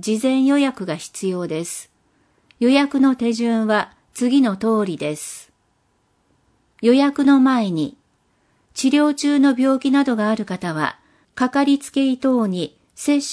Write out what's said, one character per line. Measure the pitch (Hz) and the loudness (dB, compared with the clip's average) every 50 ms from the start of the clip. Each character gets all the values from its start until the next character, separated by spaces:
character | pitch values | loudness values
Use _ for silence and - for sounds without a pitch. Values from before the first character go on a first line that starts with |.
事 | 180 214 220 214 | -4 -2 -2 0
前 | 254 262 262 269 | 0 0 2 2
予 | 262 269 285 285 | 2 4 4 2
約 | 277 269 262 - 185 | 2 0 -2 -6 -6
が | - - | -8 -8
必 | 165 - - - - 196 190 | -8 -10 -14 -12 -8 -6 -4
要 | 180 180 175 | -4 -4 -4
で | 165 156 160 170 | -6 -6 -6 -6
す。 | - - - - _ _ _ _ _ _ _ _ _ _ _ _ _ _ - | -8 -10 -14 -16 _ _ _ _ _ _ _ _ _ _ _ _ _ _ 0
予 | 233 247 | 2 2
約 | 269 277 285 277 - 269 | 4 2 2 0 0 2
の | 262 269 254 | 2 2 2
手 | - 233 233 | 0 -2 -4
順 | 226 220 233 233 233 220 220 | -2 -2 -2 -2 -2 0 0
は | 214 214 208 - - _ _ _ _ | 0 0 -2 -2 -4 _ _ _ _
次 | - - 240 247 262 285 | -8 -4 -2 2 2 4
の | 262 220 190 | 2 2 0
通 | 196 220 226 220 214 208 | -2 -2 -2 0 0 -2
り | 185 160 | -4 -4
で | - 156 147 151 | -6 -6 -6 -8
す。 | 151 - - - - - _ _ _ _ _ _ _ _ _ _ _ _ _ _ _ _ _ _ _ _ _ _ _ _ _ _ - | -8 -12 -16 -16 -18 -20 _ _ _ _ _ _ _ _ _ _ _ _ _ _ _ _ _ _ _ _ _ _ _ _ _ _ -2
予 | 214 233 254 | 2 4 4
約 | 277 277 285 285 - 277 | 4 4 2 0 2 2
の | 277 277 269 | 4 4 6
前 | 254 269 262 240 214 196 | 4 4 2 0 -2 -2
に、 | 170 160 147 - - _ _ _ _ _ _ _ _ _ _ _ _ _ _ _ - | -2 -4 -4 -6 -8 _ _ _ _ _ _ _ _ _ _ _ _ _ _ _ -8
治 | - - 262 | -2 0 2
療 | 285 294 294 302 285 | 2 4 2 2 0
中 | - - 285 285 285 | 0 -2 0 2 4
の | 269 277 247 | 4 4 4
病 | 247 262 269 269 254 | 2 2 0 0 0
気 | - 269 | 0 0
な | 262 277 | 2 2
ど | 277 262 240 | 2 0 0
が | 214 208 214 | -2 0 -2
あ | 220 | -2
る | 220 202 | -2 -4
方 | - 180 - 185 175 156 | -6 -8 -8 -6 -6 -4
は、 | 151 147 - - _ _ _ _ _ _ _ - | -4 -4 -4 -6 _ _ _ _ _ _ _ -6
か | - 254 247 | -4 -2 -2
か | - 277 285 | 0 0 2
り | 285 277 277 | 2 2 0
つ | - - | -2 -4
け | - 277 269 | -2 -2 0
医 | 262 254 254 | 0 0 0
等 | - 269 254 240 220 | 0 0 0 0 0
に | 196 180 180 160 - _ _ _ _ _ | -2 -2 -4 -6 -8 _ _ _ _ _
接 | - - 294 294 285 285 - | -8 -2 0 0 0 0 -2